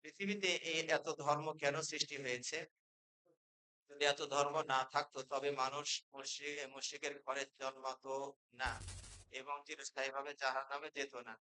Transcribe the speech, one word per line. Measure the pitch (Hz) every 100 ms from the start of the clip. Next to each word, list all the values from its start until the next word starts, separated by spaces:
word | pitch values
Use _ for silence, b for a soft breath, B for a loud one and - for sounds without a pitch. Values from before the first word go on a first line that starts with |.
পৃথিবীতে | 151 - 196 208 190 170
এই | 165 160 160
এত | 151 160
ধর্ম | 151 143 147 143 151
কেন | 143 147
সৃষ্টি | 156 151 - 143
হয়েছে? | 131 123 123 156 165 _ _ _ _ _ _ _ _ _ _ _ _
যদি | 143
এত | 147 143
ধর্ম | 147 139 143 156
না | 151 131 131
থাকতো, | 143 147 135
তবে | 131 139 143
মানুষ | 139 131 143 147 - _
মুশরি-, | 135 135 - 143 143 135
মুশরিকের | 135 - 147 147 143
ঘরে | 135 135 135 _
জন্মাতো | 135 135 131 127 135 135 139 - _
না | 123 127 107 - - - - -
এবং | 131 135 143 143
চিরস্থায়ীভাবে | 147 135 139 135 135 143
জাহান্নামে | 143 139 131 135 143 156
যেত | 143 139
না। | 123 117 110